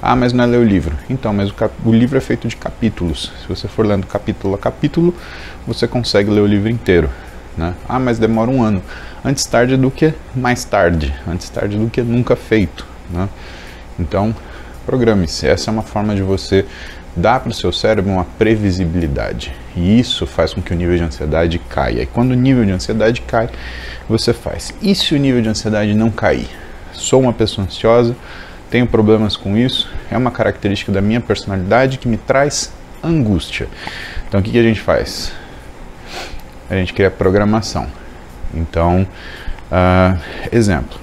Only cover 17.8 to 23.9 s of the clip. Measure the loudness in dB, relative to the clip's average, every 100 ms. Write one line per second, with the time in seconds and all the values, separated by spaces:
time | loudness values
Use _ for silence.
17.8 | 2 2 2 0 -2 0 2 4 2 2
18.8 | 0 0 0 -2 -4 -6 -8 -12 -10 -2
19.8 | 4 4 4 0 -4 0 0 0 -4 -2
20.8 | 2 2 0 -2 -2 2 2 0 -4 -2
21.8 | -2 -2 -2 0 2 4 4 4 4 2
22.8 | 0 2 2 2 -2 -2 -2 -6 -12 -10
23.8 | -12